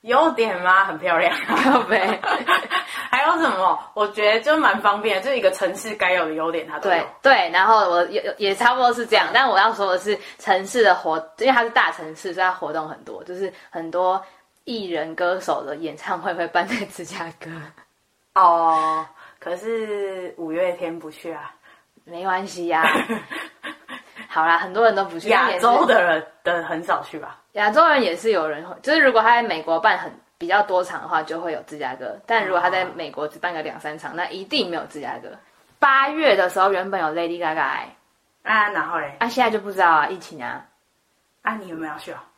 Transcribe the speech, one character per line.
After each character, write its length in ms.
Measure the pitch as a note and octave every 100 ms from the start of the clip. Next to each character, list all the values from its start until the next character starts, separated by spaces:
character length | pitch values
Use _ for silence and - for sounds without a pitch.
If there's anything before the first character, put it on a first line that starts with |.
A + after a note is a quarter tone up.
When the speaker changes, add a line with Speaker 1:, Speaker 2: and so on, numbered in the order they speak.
Speaker 1:
优 280 | A3 B3+ D#4+
点 260 | A#3+ A3 F3+
吗？ 220 | F3+ F#3
很 120 | G3 D#3
漂 220 | F3+ E3+
亮。 180 | F3+ - - -
Speaker 2:
靠 160 | C4 C4+
北。 160 | G3+ G#3
Speaker 1:
<laughs> 1120 | F#3 G#3 - - - - - - - - -
还 140 | B3+
有 120 | D4 E4+
什 120 | D#4
么？ 280 | F#3+ F#3 D#3+ -
我 120 | - G#3
觉 260 | G#3 G#3
得 80 | A3+
就 160 | C#4 D#4
蛮 240 | C4 G3
方 220 | G#3+ G3+
便 140 | A3 F#3+
的， 60 |
就 80 | C4
是 60 | C4
一 40 |
个 100 | F#3+
城 240 | F#3 F#3+
市 180 | F#3+ A3 G#3
该 160 | F#3
有 140 | F3+ D#3+
的 80 |
优 180 | D#3 D#3+
点 140 | E3 D#3
它 100 | D3+
都 100 | G3
有。 80 | E3+
Speaker 2:
对， 100 | - - C4+
对， 160 | A#3+ F3
然 140 | F3+ G3
后 240 | A3 F#3+
我 140 | F3
有， 180 | F3+ G3+ G3+ -
也 180 | G3+
差 180 | G3 A#3+
不 80 | B3+
多 120 | B3
是 120 | A#3
这 120 | A#3 G#3+
样， 100 | E3+
但 140 | G#3+ C4
我 100 | F#3+
要 140 | G#3+
说 180 | A#3 G3
的 80 | F3+
是 180 | F#3+ G3+ - -
城 260 | - F#3+
市 200 | F#3+ B3+
的 100 | G#3
活-， 240 | F3+ E3+ D#3+ - -
因 100 | B3
为 40 |
它 120 | B3+
是 60 | A3+
大 200 | B3 F#3
城 160 | - D#3
市， 180 | D#3+ F#3+
所 80 | E3+
以 60 | F#3
它 60 |
活 200 | F3+ D3+
动 160 | D#3 D#3
很 80 | B2+
多， 220 | A2 G#2
就 100 | -
是 180 | F3+ F#3+ F3+ -
很 200 | F3 E3
多 320 | E3+ F#3 F#3+ F#3+ _ _ _
艺 240 | - A3+ F#3+
人 260 | E3 D#3+ D#3+
歌 220 | F3+ F#3
手 240 | F3+ D#3 C#3
的 80 | D3+
演 200 | E3 D3+
唱 240 | - F3+
会 120 | F3+
会 140 | F3 E3+
办 200 | F3+ F#3
在 100 | A#3+ G3+
芝 180 | -
加 200 | E3+ F#3+ E3+ -
哥。 100 | D#3+ D#3+ D3+ - _ _ _ _ _
Speaker 1:
哦， 680 | - F3+ E3+ E3 D#3+ D#3+ D#3+ D#3+ - - _
可 160 | - F3+
是 760 | G#3+ A3+ G#3+ G#3 G3 F#3+ F3+ -
五 140 | E3
月 200 | D#3+ F3+
天 220 | F3 E3+ E3
不 140 | D#3
去 220 | D3+ F3
啊。 200 | D3+ D3 - _ _ _ _
Speaker 2:
没 200 | - E3+
关 220 | F#3+ F#3 G3
系 260 | F3+ E3+
啊。 120 | D#3+ D#3+
<laughs> 1400 | - - A3 - - - _ - - - C4 - - -
好 140 | E3 D#3+
啦， 120 | E3+
很 140 | F3+
多 120 | F#3+
人 100 | A3+
都 100 | G3
不 140 | F#3+ E3
去， 100 | F#3
Speaker 1:
亚 200 | G3+ F3 F3+
洲 260 | A3+ A#3+ -
的 160 | -
人， 220 | F3+ D#3+ D#3+ _
的 180 | F3+ E3+
很 200 | E3 E3
少 180 | E3+ E3+
去 160 | - D#3
吧？ 200 | - - _
Speaker 2:
亚 180 | G3+ G#3
洲 180 | A#3 E4
人 140 | C#4+
也 120 | G#3
是 160 | E3+ A3+
有 160 | G3 D#3
人 180 | D3
会， 120 | F3 -
就 100 | -
是 80 | D#4+
如 100 | C#4+
果 120 | A3+
他 80 | A3
在 120 | A#3+
美 200 | A#3 D#3+
国 180 | D#3+ E3
办 160 | G#3+ F3+
很， 140 | E3+ - _ _
比 100 | E3+
较 160 | G3
多 220 | G3+ F#3
场 160 | F3+ D#3
的 80 | D#3
话， 140 | E3
就 180 | D#3 D#3+
会 120 | F3
有 80 | D#3
芝 160 | - D3+
加 160 | C3+
哥。 220 | C3 B2 G#2 -
但 200 | A3+ G3
如 60 |
果 80 | F3+
他 80 | F3+
在 160 | F#3 F3+
美 160 | D#3+ D3+
国 160 | - D3+
只 120 | -
办 140 | F3
个 100 | E3
两 180 | D#3 D#3
三 180 | D3+ D#3
场， 140 | D#3
Speaker 1:
哦。 20 |
Speaker 2:
那 120 | E3 F3+
一 160 | F#3
定 260 | F#3+ D4+ F#3
没 60 | E3
有 80 |
芝 160 | - D3+
加 180 | C3 C3+
哥。 60 | - - _ _ _ _
八 300 | C#4+ C4+ C4+
月 260 | D4+ D4+ G3
的 120 | F3+
时 100 | F#3+
候 100 | F#3+
原 180 | F#3+ F#3+
本 120 | G3
有 60 | D#3+
Lady 340 | D#3+ E3+ E3+
Gaga 140 | E3+ D#3+
欸。 400 | C#3 C3 B2 - _ _ _ _
Speaker 1:
啊， 260 | - A3 G#3
然 180 | F#3+ D#3
后 120 | E3
嘞？ 180 | D3 -
Speaker 2:
啊， 100 | A#3
现 140 | B3
在 80 | A#3
就 80 | G#3+
不 140 | G3+
知 60 | F#3+
道 120 | F3
啊， 160 | D#3 D3
疫 120 | F#3
情 240 | - D#3+
啊。 200 | A#2+ C3 - _ _ _ _ _ _ _
Speaker 1:
啊， 140 | G#3 A3
你 120 | F#3
有 60 |
没 120 | D#3+ D#3
有 60 |
要 60 | D3+
去 140 | -
啊？ 100 | D#3+ -